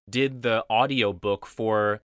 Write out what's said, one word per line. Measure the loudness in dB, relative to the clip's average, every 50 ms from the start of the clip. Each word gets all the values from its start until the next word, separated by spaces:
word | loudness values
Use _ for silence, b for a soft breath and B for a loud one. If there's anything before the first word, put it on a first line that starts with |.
| _ -6
did | -2 0 0 0 -2 -4 -2
the | 0 0 0 0 0
audiobook | 2 2 2 2 2 2 0 0 0 -2 -2 -2 -2 -2 -4
for | -12 -8 -4 -2 0 2 2 2 0 0 -2